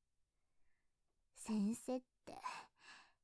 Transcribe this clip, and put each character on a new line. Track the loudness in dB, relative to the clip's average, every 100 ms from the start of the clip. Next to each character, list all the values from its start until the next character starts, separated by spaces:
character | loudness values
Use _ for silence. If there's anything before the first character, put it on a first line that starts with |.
| _ _ _ _ _ _ -20 _ _ _ _ _ _
先 | -8 0 4 4 2
生 | 2 0
っ | -2 _ -12
て、 | -6 -4 -6 -10 _ -20 -18 -20 _